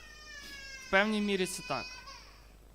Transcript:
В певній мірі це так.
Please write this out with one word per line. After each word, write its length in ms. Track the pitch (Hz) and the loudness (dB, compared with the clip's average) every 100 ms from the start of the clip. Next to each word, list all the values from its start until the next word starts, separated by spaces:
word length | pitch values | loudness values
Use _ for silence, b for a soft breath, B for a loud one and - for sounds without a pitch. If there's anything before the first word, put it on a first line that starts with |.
| - - - - - - - - - | -18 -18 -16 -14 -14 -14 -14 -14 4
В 40 | |
певній 300 | 190 208 214 | 6 6 4
мірі 240 | 208 196 185 | 4 4 2
це 180 | - - | -2 -2
так. 180 | 135 - - - - - - - - - | -2 -4 -10 -16 -18 -18 -20 -20 -20 -20